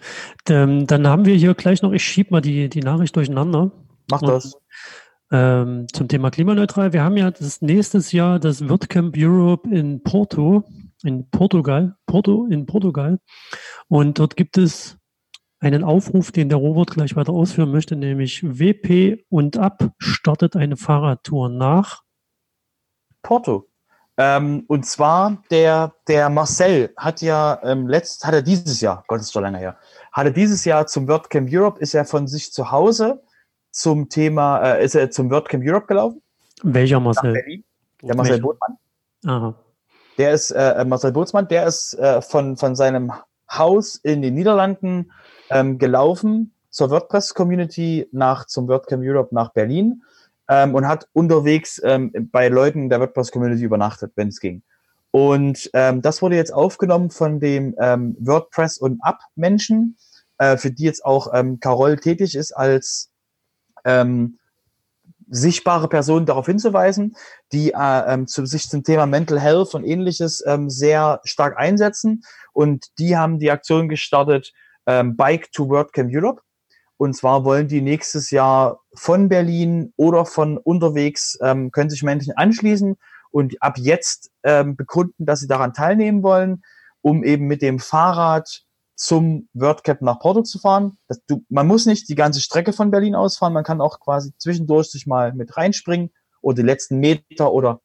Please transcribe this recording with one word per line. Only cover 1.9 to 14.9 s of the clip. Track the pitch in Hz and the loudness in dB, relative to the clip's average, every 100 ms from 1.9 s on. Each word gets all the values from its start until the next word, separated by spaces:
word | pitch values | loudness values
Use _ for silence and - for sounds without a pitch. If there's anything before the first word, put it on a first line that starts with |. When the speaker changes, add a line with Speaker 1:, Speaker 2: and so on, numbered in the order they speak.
Speaker 1:
ich | 196 | 0
schieb | - - 202 | 0 0 2
mal | 170 | 0
die, | 143 143 139 | 0 -2 -2
die | 151 | -2
Nachricht | 131 165 170 | -2 0 0
durcheinander. | 165 139 135 165 156 190 - _ _ - | 0 0 0 0 2 0 -4 _ _ -4
Speaker 2:
Mach | 143 | -2
Speaker 1:
Und, | 139 | 2
Speaker 2:
das. | 127 135 - _ - - - - _ _ | 0 -2 -16 _ -20 -20 -20 -20 _ _
Speaker 1:
ähm, | 135 127 127 123 123 120 | 2 4 2 0 -6 -8
zum | - 127 | -6 -2
Thema | 143 131 | 0 0
klimaneutral. | - 175 208 202 202 190 | 0 2 2 2 0 0
Wir | 165 | 2
haben | 156 202 | 2 2
ja | 185 | 0
das | - 143 - | -2 -8 -4
nächstes | 151 190 202 202 - | 2 2 2 0 0
Jahr | 175 175 175 | 2 2 2
das | 156 139 143 | 0 -2 0
WordCamp | 180 - 180 170 151 | -2 0 0 0 2
Europe | 160 180 175 175 233 | 4 4 4 2 0
in | 185 147 139 | -2 -2 -4
Porto, | - 196 202 - 151 208 - - - _ | -2 0 0 0 2 2 0 -12 -20 _
in | 156 131 127 | -6 -6 -4
Portugal, | - 185 175 143 139 185 - - | 0 2 2 2 0 -2 -4 -2
Porto, | 175 202 208 240 | 0 2 0 0
in | 151 127 | -4 -2
Portugal. | 208 190 139 143 185 - - - - - - - | -2 -2 -2 -2 -4 -6 -20 -20 -20 -20 -20 0
Und | 151 147 147 | 2 2 2
dort | 156 - | 0 0
gibt | 147 190 | 0 2
es | 175 - - | 2 0 -14